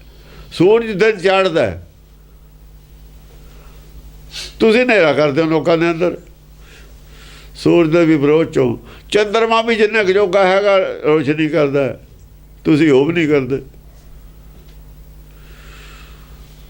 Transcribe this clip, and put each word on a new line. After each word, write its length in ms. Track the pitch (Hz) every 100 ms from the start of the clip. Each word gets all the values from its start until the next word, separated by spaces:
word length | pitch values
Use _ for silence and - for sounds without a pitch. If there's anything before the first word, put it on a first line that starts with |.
| - - - - -
ਸੂਰਜ 380 | - 175 226 226
ਦਿਨ 280 | 190 220 208
ਚੜ੍ਹਦਾ 480 | 175 190 190 160 113
ਹੈ, 220 | 87 - - - - - - - - - - - - - - - - - - - - - - - - - - - -
ਤੁਸੀਂ 220 | 220 220
ਹਨੇਰਾ 300 | 254 214 160
ਕਰਦੇ 300 | 135 151 139
ਹੋ 40 | 160
ਲੋਕਾਂ 320 | 160 160 165
ਦੇ 120 | 170
ਅੰਦਰ। 260 | 165 175 - - - - - - - - - - - - - -
ਸੂਰਜ 360 | - 151 170 160
ਦੇ 140 | 170
ਵੀ 120 | 160 156
ਵਿਰੋਧ 300 | 143 156 160
ਚੋਂ। 300 | 156 127 113 - - -
ਚੰਦਰਮਾ 520 | 202 214 214 226 226
ਵੀ 120 | 233
ਜਿੰਨਾ 280 | 220 214 220
ਕੁ 100 | 190
ਜੋਗਾ 340 | 185 202 196 185
ਹੈਗਾ 320 | 190 202 190 180 107
ਰੋਸ਼ਨੀ 440 | 147 156 151 151 156
ਕਰਦਾ 360 | 160 147 139
ਹੈ, 160 | 131 - - - - - - -
ਤੁਸੀਂ 280 | - 151 160
ਉਹ 140 | 131 143
ਵੀ 60 |
ਨਹੀਂ 160 | 170 151
ਕਰਦੇ। 340 | 147 127 131 - - - - - - - - - - - - - - - - - - - - - - - - - - - - - - -